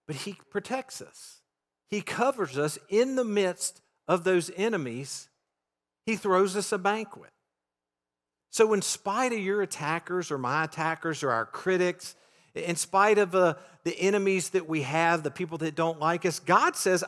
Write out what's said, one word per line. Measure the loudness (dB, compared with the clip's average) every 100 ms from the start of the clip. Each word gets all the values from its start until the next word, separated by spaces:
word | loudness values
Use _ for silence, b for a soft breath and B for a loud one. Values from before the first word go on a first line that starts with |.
| -12
But | -10
he | -10 -12 _
protects | -8 -4 -6 -6 -14
us. | -16 -20 -20 -20 _ _ _ _ _
He | -6
covers | -4 0 0 0 -4 -2
us | -2 -4 -2
in | 2 2 0
the | 0
midst | 2 0 -2 -8 -8 _ _ 0
of | 2
those | 4 2 0 -2
enemies. | -2 0 -4 -8 -10 -14 -16 _ _ _ _ _ _ _ -4
He | -2
throws | 2 4 4 0
us | -2
a | 0
banquet. | 0 -2 -6 -14 -20 _ _ _ _ _ _ _ _ _ _ _ _
So | 2 4
in | 4
spite | 0 -4 -4 -2 -2
of | -2
your | -2 -2
attackers | -2 -4 -2 -4 -2 -6 -4
or | -4
my | -2 -2
attackers | -2 -2 -4 -2 -4 -2
or | 0
our | 0 -2
critics, | -4 0 2 2 -2 -12 -18 b b b -8
in | -4 -4
spite | 0 4 6 6
of, | 4 4
uh, | 4 2 B B
the | -6 0
enemies | 0 2 2 0 0
that | -2 -2
we | -4
have, | 0 2 2 2
the | -2
people | -6 -8 -4
that | -4 0
don't | -2 0
like | 0 0 0
us, | -2
God | 2 4 4 2
says, | 2 2